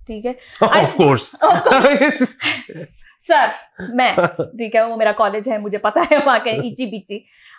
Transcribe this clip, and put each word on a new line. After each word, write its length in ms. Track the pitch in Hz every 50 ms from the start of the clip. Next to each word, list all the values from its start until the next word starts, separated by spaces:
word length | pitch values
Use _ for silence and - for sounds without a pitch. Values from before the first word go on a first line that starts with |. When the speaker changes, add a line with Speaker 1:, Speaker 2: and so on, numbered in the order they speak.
| - -
Speaker 1:
ठीक 180 | 220 214 214
है। 100 | 240 254 - - -
Speaker 2:
<laughs> 140 | - - -
Of 60 | -
Speaker 1:
I 260 | - 311 - - -
Speaker 2:
course। 480 | 262 170 143 135 117 - - - - 311
Speaker 1:
Of 180 | 359 359 -
course। 600 | - - - 262 233 277 285 - 269 302 294 - 254
Speaker 2:
<laughs> 60 | - - - - - - - - - - 160 - - _ _ - - _ -
Speaker 1:
सर, 300 | - - 330 294 240 214 - - - _ _ - 185 180 233
मैं, 340 | 247 254 226 185 - 175 165 175 - 160
ठीक 320 | 160 - 214 233 214 226
है, 100 | 226 226
वो 120 | 233 226 220
मेरा 140 | 220 208
कॉलेज 380 | 208 208 220 202 202 214 208 262
है, 120 | 226 208
मुझे 160 | 208 214 190 208
पता 240 | - 214 214 339
है 160 | 339 - 302 285
वहाँ 220 | 285 277 247 220
के 100 | - 240
Speaker 2:
<laughs> 180 | 220 - 254 240
Speaker 1:
ईची 180 | - - 262
बीची। 400 | 202 202 214 - - 202 220 - _ _ _ _ - -